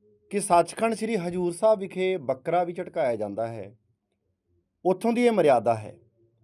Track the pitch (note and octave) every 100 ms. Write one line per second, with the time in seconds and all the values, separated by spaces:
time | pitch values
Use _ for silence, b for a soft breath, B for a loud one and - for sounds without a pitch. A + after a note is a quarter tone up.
0 | _ _ _ G3+ G3 F#3+ - - A3+ A3
1 | A3 A3 F3 F3+ F3 E3+ A3 G#3+ F#3+ F#3
2 | F#3 F#3 B2+ C3 - E3+ F3 F3+ E3 E3+
3 | C3+ A2+ G#2 G2+ A#2 A2+ G2 A2+ _ _
4 | _ _ _ _ _ _ _ _ F3 F#3
5 | A3+ A#3 A#3+ G#3+ D3+ B2 A2+ A2 G#2 -
6 | _ _ _ _